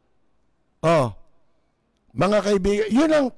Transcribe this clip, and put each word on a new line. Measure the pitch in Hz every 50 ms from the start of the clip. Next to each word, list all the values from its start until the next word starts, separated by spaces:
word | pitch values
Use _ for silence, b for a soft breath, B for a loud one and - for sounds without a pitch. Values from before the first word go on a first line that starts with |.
| _ _ _ _ _ _ _ _ _ _ _ _ _ _ _ _
Oh. | - 160 170 156 131 113 101 - - - _ _ _ _ _ _ _ _ _ _ _ _ _ _ _ _ _
Mga | 120 165 196 208 208
kaibigan, | 185 208 208 196 180 196 202 208 220 208
yun | 214 254 320 311
ang, | 311 302 277 240 -